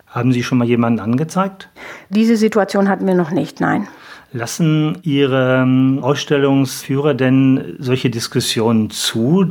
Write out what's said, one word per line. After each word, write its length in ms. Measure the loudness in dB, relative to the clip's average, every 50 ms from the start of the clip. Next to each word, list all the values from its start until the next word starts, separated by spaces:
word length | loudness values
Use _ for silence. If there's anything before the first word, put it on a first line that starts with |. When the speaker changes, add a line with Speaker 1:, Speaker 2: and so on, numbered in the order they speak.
| -6
Speaker 1:
Haben 260 | _ -4 -2 0 0
Sie 120 | 0 0 0
schon 160 | 0 0 0
mal 80 | 2
jemanden 320 | 2 2 2 2 2 0 0
angezeigt? 680 | -2 -2 -2 -2 -2 -2 -2 -2 -2 -2 -4 -12 -20 -20 -20 -20 -18 -18 -18 -18 -8 -2
Speaker 2:
Diese 260 | 0 2 2 4 4
Situation 520 | 4 2 2 2 2 0 2 2 0 2
hatten 200 | 2 0 0 0
wir 80 | 2 2
noch 160 | 2 0 0
nicht, 280 | -2 -4 -4 -4 -4 -4
nein. 260 | -2 -2 -2 -2 -4 -6 -12 -20 -20 -20 -20 -20 -18 _
Speaker 1:
Lassen 680 | -10 -8 -8 -6 -2 0 0 2 2 2 0 -2 -4 -4
Ihre, 600 | -4 -2 -2 -2 0 0 0 0 0 2 2 2 2
ähm, 380 | 2 2 2 2 2 0 0 0
Ausstellungsführer 1120 | -2 -2 -2 -2 -2 0 2 2 2 2 2 0 -2 -4 -8 -6 -4 -2 0 0 0 0
denn 640 | 2 2 2 4 4 4 4 2 2 -2 -6 -10 -8
solche 320 | -4 -2 -2 0 0 -2
Diskussionen 800 | -2 -4 -6 -4 -4 -2 -2 -2 -2 0 0 2 2 2 0 -2
zu 520 | -4 -6 -6 -4 -2 -2 0 2 2 2 2 2